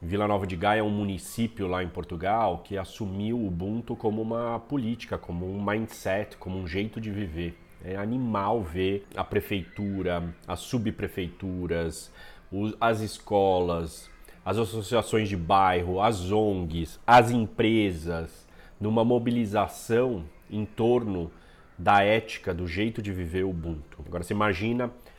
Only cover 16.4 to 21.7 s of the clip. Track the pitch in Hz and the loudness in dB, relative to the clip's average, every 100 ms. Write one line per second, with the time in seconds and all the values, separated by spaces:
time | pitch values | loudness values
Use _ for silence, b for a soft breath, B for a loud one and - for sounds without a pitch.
16.4 | 107 95 85 82 80 - - 123 117 120 | 2 0 -2 -4 -4 -2 8 8 10 4
17.4 | 104 - 110 113 101 85 82 85 80 - | 0 2 4 4 4 0 -4 -6 -6 -12
18.4 | - B B B 104 113 117 123 117 120 | -20 B B B 0 2 4 4 2 0
19.4 | 107 104 98 - - 113 127 107 78 - | 2 2 0 -2 0 2 2 0 -8 -16
20.4 | - 107 104 - 117 123 110 92 82 - | -10 -6 -6 0 4 4 2 -2 -4 -8
21.4 | B B B | B B B